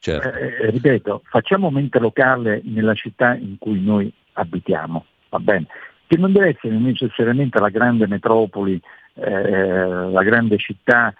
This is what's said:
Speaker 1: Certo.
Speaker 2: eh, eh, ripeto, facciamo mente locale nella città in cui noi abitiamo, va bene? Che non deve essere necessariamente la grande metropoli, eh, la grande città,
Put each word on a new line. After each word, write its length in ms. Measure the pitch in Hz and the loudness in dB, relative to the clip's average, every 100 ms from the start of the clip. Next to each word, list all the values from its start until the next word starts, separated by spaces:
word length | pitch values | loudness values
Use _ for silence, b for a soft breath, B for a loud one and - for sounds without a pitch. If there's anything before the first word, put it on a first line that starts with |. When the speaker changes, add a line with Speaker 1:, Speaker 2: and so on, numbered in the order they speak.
Speaker 1:
Certo. 320 | - 78 131 | -6 -4 -4
Speaker 2:
eh, 140 | 127 131 | -6 -8
eh, 240 | - 110 | -4 -2
ripeto, 520 | 117 127 117 - 98 - | 0 2 2 -2 -8 -2
facciamo 440 | 117 - 196 185 | -2 0 0 0
mente 300 | 139 143 123 | -2 0 0
locale 600 | 117 - 131 127 113 107 | 0 2 2 2 0 -2
nella 300 | 113 110 110 | -4 -2 0
città 420 | 104 110 - 123 123 | -2 -6 -2 0 0
in 200 | 113 98 | -6 -10
cui 240 | 107 101 | -4 -2
noi 320 | 98 104 101 - _ | 0 0 -2 -8 _
abitiamo, 720 | - 92 90 - 85 78 82 - _ _ | -8 -6 -6 -2 -4 -2 -8 -10 _ _
va 100 | 92 | -2
bene? 280 | 90 98 78 B B B _ | 0 0 -2 B B B _
Che 80 | 165 | 2
non 160 | 190 | 4
deve 160 | 196 190 | 4 4
essere 260 | 139 117 110 | 0 -2 0
necessariamente 840 | 127 123 123 - 117 123 139 113 | 0 0 -4 0 0 2 0 2
la 80 | 104 | 0
grande 400 | 104 123 117 104 | 2 2 2 2
metropoli, 760 | 101 113 113 107 101 98 92 B B B | 0 2 2 2 -2 -2 -2 B B B
eh, 960 | - - 98 101 95 95 92 92 90 92 | -8 -4 -2 0 0 0 0 -2 -2 -2
la 120 | 92 | 0
grande 360 | 98 117 117 104 | 2 2 2 -2
città, 560 | - 101 - 120 117 - | -4 -8 0 2 2 -4